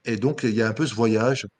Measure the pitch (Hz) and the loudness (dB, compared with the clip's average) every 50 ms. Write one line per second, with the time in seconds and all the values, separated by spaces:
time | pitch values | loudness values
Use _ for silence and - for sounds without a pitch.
0 | - 120 113 101 110 143 147 - - 120 104 113 113 110 107 - 160 131 113 110 | -8 -6 -4 0 0 -2 -2 0 -2 -2 0 2 0 0 0 -2 -4 -4 0 0
1 | 117 113 113 110 117 127 135 131 - 98 _ _ | 2 2 4 4 2 2 0 0 -4 -12 _ _